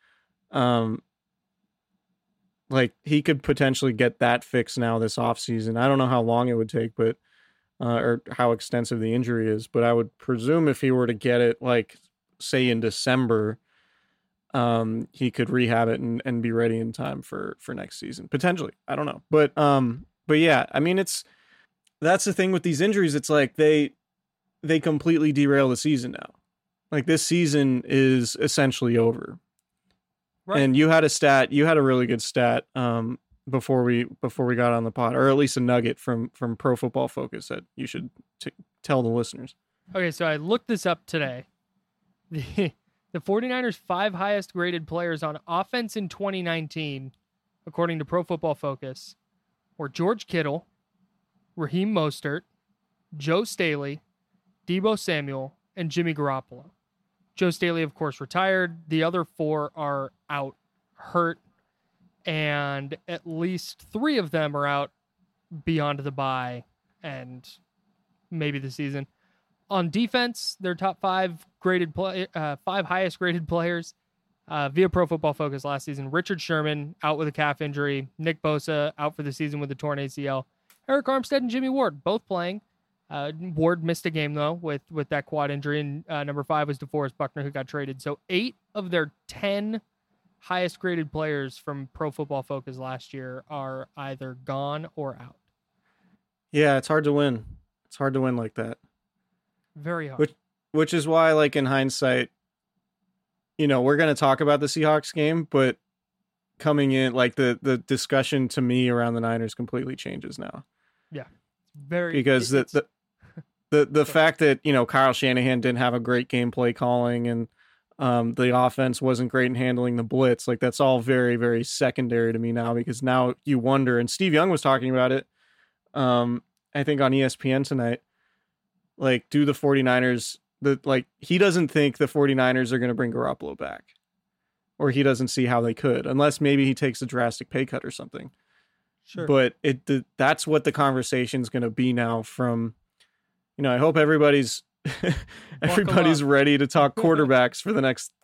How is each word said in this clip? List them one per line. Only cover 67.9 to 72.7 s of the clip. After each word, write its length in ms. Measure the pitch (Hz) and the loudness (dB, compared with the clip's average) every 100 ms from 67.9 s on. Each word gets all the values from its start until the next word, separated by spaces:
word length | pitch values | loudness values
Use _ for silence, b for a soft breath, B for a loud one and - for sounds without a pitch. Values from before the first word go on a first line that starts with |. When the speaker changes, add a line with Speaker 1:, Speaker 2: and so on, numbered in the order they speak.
| _ _ _ - | _ _ _ -10
Speaker 2:
maybe 300 | 165 147 143 | -4 -4 -4
the 100 | 135 | -8
season. 380 | 123 143 139 139 _ _ _ _ _ - | -8 -6 -6 -10 _ _ _ _ _ -4
On 180 | 196 170 | -2 0
defense, 680 | 190 240 254 240 233 - - | 0 0 0 -2 -4 -10 -6
their 160 | 185 | -6
top 260 | 175 190 180 | -4 -4 -4
five 460 | 196 185 185 165 _ _ | -2 0 -2 -6 _ _
graded 340 | 185 185 170 | 0 0 0
play-, 320 | 160 190 185 185 | -4 -4 -4 -6
uh, 220 | 170 151 143 | -6 -6 -6
five 220 | - | -4